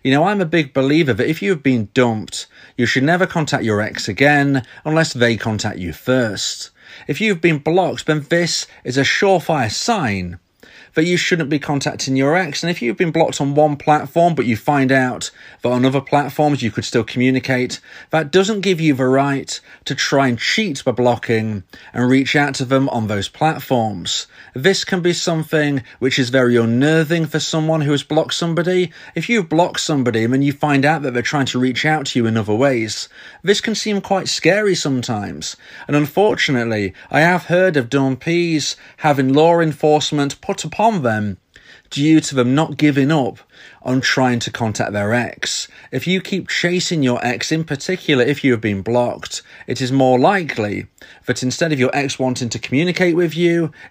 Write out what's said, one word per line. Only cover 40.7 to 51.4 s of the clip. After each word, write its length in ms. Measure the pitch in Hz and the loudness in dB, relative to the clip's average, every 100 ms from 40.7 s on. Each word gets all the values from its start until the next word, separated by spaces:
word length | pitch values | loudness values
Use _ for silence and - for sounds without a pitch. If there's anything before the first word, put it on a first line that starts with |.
| - 226 | 0 0
them 500 | 196 123 107 104 92 _ - - - - | 2 0 -2 -4 -8 _ -20 -20 -20 -10
due 320 | 143 151 156 | 0 4 4
to 120 | - | 4
them 220 | 135 123 139 | 2 2 2
not 220 | 160 147 | 0 0
giving 340 | 147 139 135 | 2 2 2
up 280 | 160 120 - - - - - | 2 0 -6 -18 -20 -20 -12
on 180 | - 131 | -2 -2
trying 400 | - - 127 120 | 0 2 2 0
to 100 | - | -4
contact 440 | - 113 - 110 | -4 -4 -2 -4
their 200 | 101 101 | -2 0
ex. 540 | 120 113 - - - - - - | 0 -2 -6 -6 -6 -10 -16 -10
If 160 | 131 170 | -6 -2
you 140 | 185 | -4
keep 260 | - 185 - | -2 -6 -4
chasing 560 | - 175 180 - 165 | -2 0 0 -2 0
your 160 | 127 120 120 | 0 0 -2
ex, 260 | 107 - | -4 -2
in 140 | 160 160 | -2 -2
particular 580 | 139 - 185 - 135 | -6 -4 -4 0 2
if 180 | 123 143 | 2 2
you 100 | 135 | 2
have 100 | 113 | 2
been 200 | 107 98 | 0 -4
blocked, 600 | 101 123 120 57 - - - - - | -2 0 0 -4 -10 -14 -14 -14 -10
it 140 | 117 | -6
is 100 | 127 | 0
more 260 | 135 131 127 | 2 4 6
likely 720 | 160 202 147 - 104 98 - _ - - - | 4 2 -2 -4 -4 -6 -10 _ -20 -10 -6
that 180 | 120 | -4